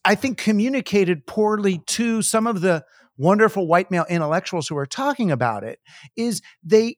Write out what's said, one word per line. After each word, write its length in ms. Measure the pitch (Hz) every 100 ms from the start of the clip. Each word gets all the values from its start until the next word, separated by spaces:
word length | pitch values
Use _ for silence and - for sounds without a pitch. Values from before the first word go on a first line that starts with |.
I 120 | 196 208
think, 220 | 269 226
communicated 840 | 208 208 240 269 - 202 180 165
poorly 540 | - - 214 214 202 175 -
to 340 | - 233 226
some 280 | - 220 226
of 140 | 196
the 220 | 185 165 - _ _ -
wonderful 520 | 156 208 220 196 170
white 240 | 170 190
male 140 | 175 160
intellectuals 580 | 170 151 165 - 175 143
who 100 | 151
are 100 | 139
talking 440 | - 277 277 202
about 320 | 131 123 104
it 160 | 110 - _ - 139 -
is 260 | 233 190 - _
they, 320 | 170 214 226